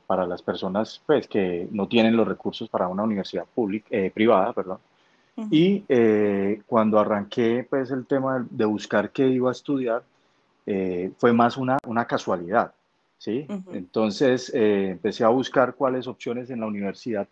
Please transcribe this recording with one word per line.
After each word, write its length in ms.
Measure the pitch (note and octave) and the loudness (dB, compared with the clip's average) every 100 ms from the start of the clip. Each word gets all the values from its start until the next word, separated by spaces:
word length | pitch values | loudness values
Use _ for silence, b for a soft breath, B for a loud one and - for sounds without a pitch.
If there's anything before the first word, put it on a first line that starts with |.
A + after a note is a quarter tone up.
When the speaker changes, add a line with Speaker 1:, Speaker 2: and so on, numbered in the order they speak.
| - | -2
Speaker 1:
para 180 | F#2 F2+ | -2 -2
las 160 | F2 | -4
personas, 600 | - F2+ G2 G2 A2 - - | -6 -6 -4 -4 -4 -8 0
pues, 220 | C#3 - | 0 2
que 400 | A2 F#2 F2 F2+ | -2 0 -2 -4
no 180 | G#2+ G2 | -4 0
tienen 260 | A#2 A2+ A2+ | 4 4 4
los 140 | G2 | 2
recursos 400 | F#2+ - - A2+ | -2 -6 -8 -6
para 180 | A2 F2+ | -2 -2
una 160 | F#2+ | -2
universidad 400 | A2 G2+ F#2 F#2 | -2 -2 -4 -8
pública, 440 | E2 - G#2 G#2+ - | -6 -4 -2 -4 -4
eh, 200 | A2+ F#2 | -2 -2
privada, 440 | - A2 G2+ G#2 | 2 4 4 2
perdón. 260 | G#2+ F#2 F#2 _ b b b b - | -2 -6 -10 _ b b b b -12
Speaker 2:
Ujú. 140 | A3 | 0
Speaker 1:
Y, 320 | D3+ F3+ G3+ - | 4 4 2 0
eh, 720 | B2+ A2+ G#2+ G#2 G2 G2 G#2+ - | 2 4 4 2 0 -2 -4 0
cuando 320 | A#2+ A2 G#2+ | 2 4 4
arranqué, 720 | G#2 G#2 G2+ - A2+ A#2+ A#2+ | 2 0 -2 0 0 0 -2
pues, 220 | C#3 B2 | -4 -2
el 140 | C3 A#2+ | -6 -2
tema 340 | C#3 C3 C3 | -2 0 -4
de, 60 | A#2 | -6
de 120 | B2+ | -2
buscar 480 | G#2+ G#2 - G#2+ G#2 | 0 0 0 0 0
qué 160 | - C3 | 2 2
iba 220 | B2+ B2+ | 2 0
a 20 | |
estudiar, 500 | B2 - C#3 B2 A#2 - _ _ _ _ _ - | -2 -4 -2 -2 -4 -6 _ _ _ _ _ -4
eh, 400 | G2 F#2 F2+ F#2 - | -2 -2 -2 -6 0
fue 160 | B2 | 2
más 240 | A#2 A#2+ C3+ | 4 2 2
una, 220 | B2+ C3+ B2+ | -2 -2 -2
una 180 | A2+ A#2+ | -4 -2
casualidad, 680 | C3+ - F#2 F2 A2+ F2 - _ _ _ _ | -4 -2 -4 0 0 0 -6 _ _ _ _
¿sí? 300 | - A#2 D#3 | -6 -6 -6
Speaker 2:
Ujú. 240 | G3+ F#3 | -10 -10
Speaker 1:
Entonces, 760 | G#2+ F#2 A#2 A2 G2 C#3 B2+ - | -12 -6 -2 -2 2 2 2 -2
eh, 360 | - G#2+ G2+ F#2+ | 2 2 2 0
empecé 320 | F2 G#2+ F2+ | -2 -4 2
a 60 | A2+ | 4
buscar 440 | B2+ A#2+ C#3+ B2 | 4 2 2 0
cuáles 320 | - C3+ B2+ B2 | 0 -2 -2 -6
opciones 460 | A2+ C3+ A#2 B2 | -10 -8 -8 -8
en 80 | B2 | -6
la 80 | A2 | -6
universidad 600 | G#2 G2+ F#2 B2 G#2 G2 | -4 -6 -6 -6 -6 -6